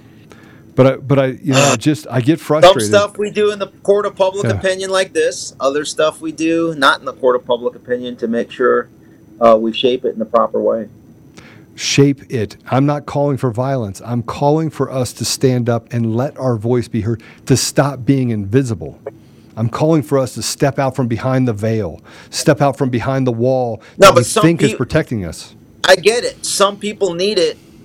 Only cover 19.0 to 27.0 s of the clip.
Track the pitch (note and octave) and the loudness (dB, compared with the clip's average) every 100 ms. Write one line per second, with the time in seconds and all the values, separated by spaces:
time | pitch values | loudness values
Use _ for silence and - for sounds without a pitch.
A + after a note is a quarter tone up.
19 | - - - - - - A#2+ - D#3 D#3+ | -18 -18 -20 -20 -14 -6 -4 0 0 0
20 | - C#3 B2+ A2+ - - C#3+ C#3 C3+ C3 | 0 -2 -2 -6 -8 -2 -2 0 -2 -2
21 | A#2+ A2+ C3 C3 B2+ G2+ A2 A2 F2+ - | -2 -2 -2 0 0 -2 -2 -2 -4 -10
22 | - - - - E3 C#3+ C#3+ - C3 A#2+ | -20 -20 -12 0 2 2 2 0 -2 -2
23 | C3 C3+ B2+ A2+ B2+ C3 A#2+ G#2+ - - | -2 -2 -2 0 0 0 -2 -6 -12 4
24 | F#3+ D#3+ A2+ - E3 E3+ C#3 - A#2+ D#3 | 6 6 2 2 2 2 0 0 -2 -2
25 | D3+ A2+ E2+ - - - - - E3 F#3+ | -2 -6 -8 -12 -18 -20 -20 -2 2 4
26 | F#3+ A#3+ E3+ - - - G3+ G3+ G#3 G#3+ | 4 0 -2 -8 -6 0 0 -2 -8 -2